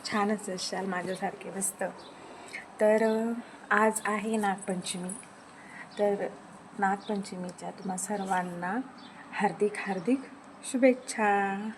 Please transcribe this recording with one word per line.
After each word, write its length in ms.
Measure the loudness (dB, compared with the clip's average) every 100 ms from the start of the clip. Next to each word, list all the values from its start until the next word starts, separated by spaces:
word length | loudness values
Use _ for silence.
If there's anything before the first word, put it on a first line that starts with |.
| -2
छानच 400 | 0 2 0 -4
असाल 360 | -6 -4 -4 -2
माझ्यासारखे 640 | -4 -4 -4 -4 -6 -10 -4
मस्त. 280 | -4 -2 -6 -6 -18 -18 -18 -16 -14 -14 -14 4
तर, 220 | 6 8
अ, 300 | 6 4 0 -2 -8 -16 2
आज 260 | 6 6 4
आहे 320 | -2 -2 0 0
नागपंचमी, 720 | 0 0 -2 -4 -4 -6 -8 -10 -16 -20 -20 -20 -18 -16 -12 0
तर 280 | 2 2 -2 -8 -18 -18 -14 0
नागपंचमीच्या 920 | 2 2 -2 -4 -4 -8 -8 -8 -10
तुम्हा 260 | -8 -6 -4
सर्वांना 840 | -2 -4 0 0 -2 -6 -4 -4 -4 -14 -18 -18 -12
हार्दिक 400 | 0 0 2 0 2
हार्दिक 440 | -4 -2 2 0 0 -16 -18 -14 -4
शुभेच्छा. 840 | 6 6 6 -2 2 4 4 2 -2 -6